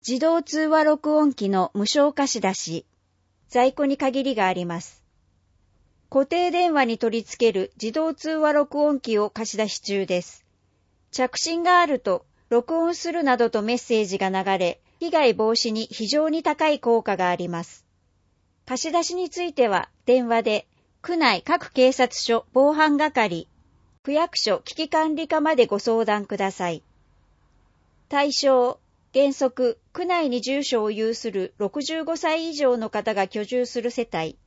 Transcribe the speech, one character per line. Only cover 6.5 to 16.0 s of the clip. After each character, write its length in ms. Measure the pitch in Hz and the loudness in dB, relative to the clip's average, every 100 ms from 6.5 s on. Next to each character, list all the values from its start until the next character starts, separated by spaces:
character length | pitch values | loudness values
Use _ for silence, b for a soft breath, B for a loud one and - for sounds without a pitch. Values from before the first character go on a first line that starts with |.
電 220 | 339 349 | 2 2
話 120 | 302 240 | 2 0
に 140 | 226 | 0
取 220 | 233 226 | -2 -2
り 20 | |
付 200 | 208 - | -8 0
け 80 | 233 | 0
る 200 | 190 196 _ | 2 -6 _
自 100 | 214 | -6
動 220 | 233 320 | -2 -4
通 160 | 302 302 | -4 -6
話 240 | 311 302 | 0 2
録 260 | 294 294 285 | 2 0 2
音 200 | 294 285 | 2 0
機 180 | - 214 | 0 0
を 140 | 208 | 0
貸 220 | - 220 | -4 -8
し 40 | 202 | -4
出 100 | 214 | -4
し 120 | - | -4
中 260 | - 202 190 | -4 -4 -2
で 160 | 180 | -4
す。 240 | 175 - _ _ _ _ _ _ _ | -4 -20 _ _ _ _ _ _ _
着 300 | - - - | -4 -2 -2
信 240 | 320 330 | -4 -2
が 160 | 339 359 | 4 4
あ 60 | 339 | 4
る 140 | 277 | 0
と、 260 | - 180 _ _ _ | 0 -4 _ _ _
録 260 | 240 240 330 | 0 2 0
音 180 | 339 | 0
す 180 | 339 339 | -2 -4
る 120 | 339 | -2
な 140 | 285 247 | 2 2
ど 120 | 233 | 2
と 140 | 220 | 0
メ 120 | 214 240 | -2 -4
ッ 20 | |
セ 240 | - 226 | 0 0
ー 20 | 202 | 0
ジ 140 | 190 | -2
が 100 | 190 | -2
流 140 | 190 190 190 | -2 0 0
れ、 200 | 180 - _ _ | 0 -4 _ _
被 120 | 330 | -2
害 220 | 311 269 | 2 2
防 220 | 196 220 233 | 2 0 0
止 160 | 240 | -2
に 160 | 214 220 | -4 -6
非 200 | - | -8